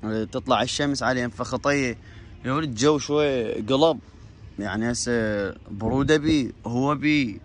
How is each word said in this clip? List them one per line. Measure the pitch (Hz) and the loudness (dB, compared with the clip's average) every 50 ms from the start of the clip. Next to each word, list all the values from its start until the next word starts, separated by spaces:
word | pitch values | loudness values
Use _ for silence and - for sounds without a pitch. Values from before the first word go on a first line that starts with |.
| - | -4
تطلع | 107 110 110 110 95 - 131 - - 127 107 110 | -4 -2 -2 -4 -4 -6 -8 0 2 2 2 2
الشمس | 120 - - 147 143 143 131 123 | 0 -2 -2 -2 -2 -2 -2 0
عليهم | 117 131 127 123 120 | 0 0 0 -2 -4
فخطية. | - - 123 - 131 120 - 143 143 143 135 123 113 - - - - - - - - - - | -4 -6 -8 -4 -4 -2 0 0 2 2 0 -2 -4 -6 -12 -20 -20 -20 -20 -18 -20 -10 -6
يا | 127 131 | -4 -2
ولد | 147 160 151 | -2 -2 -4
الجو | 120 104 120 147 156 143 | -2 4 4 4 4 4
شوي | 127 - 143 147 151 147 135 127 113 107 - | 2 0 2 2 2 2 2 0 -2 -2 -4
قلب. | - 110 107 135 135 151 165 156 120 - - - - - - - - - - - - | -4 -2 0 2 4 6 4 4 2 -4 -16 -20 -20 -20 -20 -20 -20 -20 -18 -10 -8
يعني | 101 101 92 107 113 120 120 | -6 -4 -2 -2 -2 -2 -2
هسه | 120 - 120 120 117 113 107 107 101 101 95 - - - - | -2 -2 -2 0 0 0 0 -2 -2 -2 -4 -6 -10 -14 -14
برودة | 98 98 107 110 127 135 143 139 151 | -12 -6 -4 0 0 2 4 4 4
بي، | 156 143 156 160 151 127 107 - - - | 4 4 4 2 2 2 -2 -6 -10 -10
هو | 110 117 123 131 143 147 | -4 -2 0 0 0 0
بي. | 139 135 151 151 147 135 113 98 98 - | 0 0 0 2 2 0 -2 -4 -8 -14